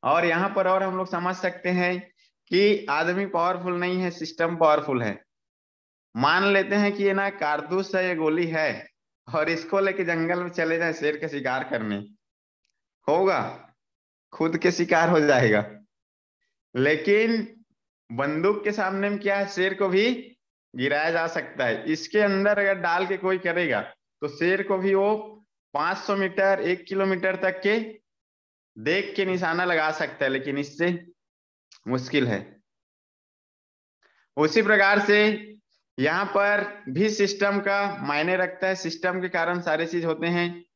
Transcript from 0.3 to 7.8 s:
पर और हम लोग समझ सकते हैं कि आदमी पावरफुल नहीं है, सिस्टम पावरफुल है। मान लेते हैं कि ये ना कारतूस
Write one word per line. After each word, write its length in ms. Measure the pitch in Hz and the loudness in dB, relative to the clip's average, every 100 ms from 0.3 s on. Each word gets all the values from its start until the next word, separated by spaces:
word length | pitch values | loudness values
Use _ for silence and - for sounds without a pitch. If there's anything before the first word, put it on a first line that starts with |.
| 165 196 | 0 0
पर 140 | 208 185 | 0 2
और 140 | 190 | 2
हम 140 | 190 185 | 0 -4
लोग 140 | 185 | -4
समझ 240 | 175 180 185 | -2 -2 -2
सकते 320 | 185 180 180 | -4 -4 -2
हैं 280 | 180 180 180 - _ _ _ _ | 0 0 -2 -8 _ _ _ _
कि 360 | 175 208 208 - | 4 4 4 0
आदमी 360 | 147 165 180 196 | -2 0 0 -2
पावरफुल 520 | 180 170 180 180 175 | 0 0 -2 -4 -2
नहीं 200 | 180 185 | -2 -2
है, 100 | 180 | -2
सिस्टम 460 | 170 160 - 165 170 | -4 -10 -2 -2 4
पावरफुल 460 | 160 151 147 127 | 4 4 2 -2
है। 160 | 113 98 _ _ _ _ _ _ _ _ _ | -2 -6 _ _ _ _ _ _ _ _ _
मान 320 | 113 139 175 196 | 0 2 4 4
लेते 280 | 196 190 | 4 2
हैं 180 | 202 202 | 2 2
कि 120 | 202 | 2
ये 80 | 202 | 0
ना 160 | 196 196 | 2 -2
कारतूस 640 | 202 151 151 151 185 | -2 -2 -2 -2 -4